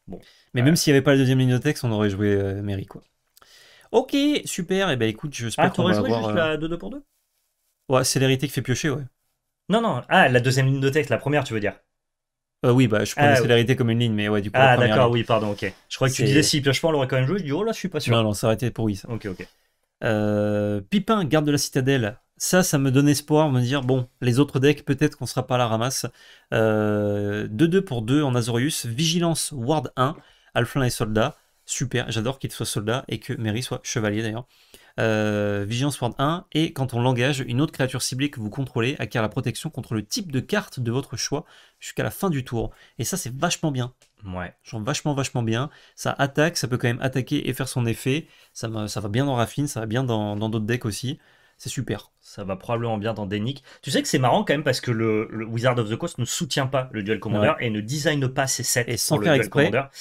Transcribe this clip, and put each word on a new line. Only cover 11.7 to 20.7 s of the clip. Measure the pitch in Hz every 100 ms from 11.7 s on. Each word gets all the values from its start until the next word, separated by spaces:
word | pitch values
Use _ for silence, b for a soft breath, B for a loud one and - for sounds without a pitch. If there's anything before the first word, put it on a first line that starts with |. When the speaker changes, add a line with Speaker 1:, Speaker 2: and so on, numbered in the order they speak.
| - _ _ _ _ _ _ _ _
Speaker 2:
Euh, | 131
oui, | 123 123
bah, | 107
je | 107
prenais | - 147
Speaker 1:
Ah, | 131
Speaker 2:
célérité | 117 117 113
Speaker 1:
oui. | 127
Speaker 2:
comme | 117
une | 117
ligne, | 120
mais | 107 104
ouais, | 107
du | 101
coup, | 127
la | 135
Speaker 1:
Ah, | 123
Speaker 2:
première | 120 110
Speaker 1:
d'accord, | 120
Speaker 2:
ligne. |
Speaker 1:
oui, | 120
pardon, | 113 110 107
ok. | 101 98 - -
Je | -
croyais | 131
que | 131
tu |
Speaker 2:
C'est | 139
Speaker 1:
disais, | 139
si | 147 147
pioche | 139 135
pas, | 165
on |
l'aurait | 151 131
quand | 135
même | 131
joué. | 196
Je |
dis, | 143
oh | 147
là, | 226
je | 220
suis | 185
pas | 151
sûr. | - 117
Speaker 2:
Non, |
non, | 107
ça | 101 113
aurait |
été | 110 120
pourri, | - 110 95
ça. | -
Speaker 1:
Ok, | 113 101
ok. | 90 87 _ _ _ _ -
Speaker 2:
Euh, | 123 107 104 104 104 104 104